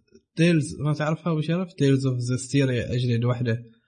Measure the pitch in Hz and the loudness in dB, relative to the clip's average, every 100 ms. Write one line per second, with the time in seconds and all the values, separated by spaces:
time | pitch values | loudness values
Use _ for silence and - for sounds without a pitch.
0 | _ - _ - 170 165 104 - 147 147 | _ -20 _ 0 2 2 0 -4 -4 -2
1 | 151 160 175 156 151 170 180 - 139 135 | -2 -2 -2 -2 0 -2 -4 0 2 4
2 | 131 123 120 127 - 139 131 123 - 123 | 2 -2 -2 -4 0 0 2 0 -2 -2
3 | 123 117 120 120 123 113 - _ | 0 0 0 0 -2 -4 -6 _